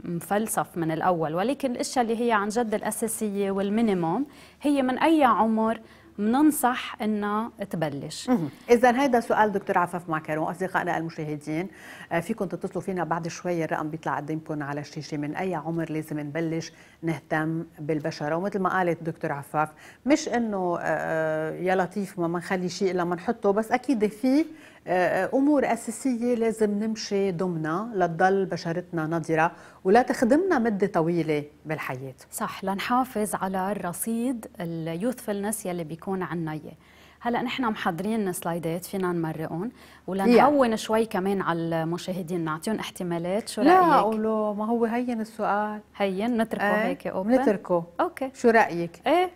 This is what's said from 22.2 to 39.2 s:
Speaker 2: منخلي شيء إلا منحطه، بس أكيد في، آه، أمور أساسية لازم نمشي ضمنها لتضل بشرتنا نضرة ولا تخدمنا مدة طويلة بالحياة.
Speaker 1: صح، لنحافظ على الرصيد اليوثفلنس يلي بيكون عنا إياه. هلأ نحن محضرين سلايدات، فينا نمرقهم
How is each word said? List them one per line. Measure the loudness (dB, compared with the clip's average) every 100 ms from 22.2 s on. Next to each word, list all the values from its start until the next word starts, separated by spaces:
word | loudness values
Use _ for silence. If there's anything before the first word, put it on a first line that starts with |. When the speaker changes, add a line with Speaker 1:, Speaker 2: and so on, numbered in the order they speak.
| -2
Speaker 2:
منخلي | -2 -2 -2 -2
شيء | -2 0
إلا | 0
منحطه، | 0 -2 -4 0 2
بس | 2 2
أكيد | 0 0 0 0
في، | 0 2 4 2 -4 -20 -12 -2
آه، | 2 2 2 2
أمور | 2 4 4 4
أساسية | 0 -4 -4 -2 0 0 2
لازم | 0 2 0 0
نمشي | -2 -4 -2 0 0
ضمنها | 0 -2 -2 -2 -2 -2 0
لتضل | 0 4 4 4 0
بشرتنا | -2 -4 -4 -4 -4 -2
نضرة | -2 0 2 2 0 -18 -6
ولا | 4 6
تخدمنا | 4 2 4 4 4 2
مدة | 2 0 0
طويلة | 2 2 2 0 -2 -4 -10 -8
بالحياة. | -6 -6 -8 -10 -14 -14
Speaker 1:
صح، | -8 -8 -6
لنحافظ | -4 -4 0 0 0 -2 -2 -2
على | -4 -2 -2
الرصيد | -4 -6 -6 -4 -2 -2 -4 -8 -10
اليوثفلنس | -8 -6 -6 -4 -4 -4 -4 -4 -4 -4 -6
يلي | -6
بيكون | -6 -8 -6 -4
عنا | -4 -4 -4
إياه. | -6 -10 -18 -20 -20 -20 -10
هلأ | -4 -2
نحن | -2 -2 -2
محضرين | -2 -2 -2 -2 -2 -2
سلايدات، | -4 -4 -4 -2 -4 -6
فينا | -4 -2
نمرقهم | 0